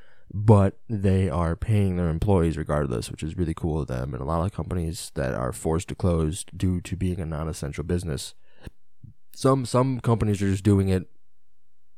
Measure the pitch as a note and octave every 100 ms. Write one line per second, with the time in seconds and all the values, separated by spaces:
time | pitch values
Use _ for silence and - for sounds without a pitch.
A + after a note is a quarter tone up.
0 | - - - G2 G#2 G#2 G2 - - A2
1 | G2 F#2+ F#2 F2 E2 E2 - G#2+ G2 F2
2 | E2+ D#2+ G#2 F#2+ E2 D2 D#2 D2 C#2+ A#1
3 | - - D#2 F2+ D#2+ D#2+ E2+ D2+ C2 B1+
4 | C2+ B1+ C2+ E2 F#2 - E2 F2+ E2 E2
5 | - - C2 G#1+ B1+ - E2 D#2+ - C#2+
6 | F#2 E2+ D#2 E2 - F#2+ F#2+ F2+ - F2
7 | F#2 F2+ D#2+ D#2 D#2+ D2+ C#2+ D2+ D#2+ F2
8 | F2 C2+ - - - - - - - -
9 | - - - - C3+ C3+ A#2+ B2+ C3 B2
10 | - A2+ G#2+ G2 G2 G2 G2 G2+ F#2+ F#2
11 | D#2+ - - - - - - - -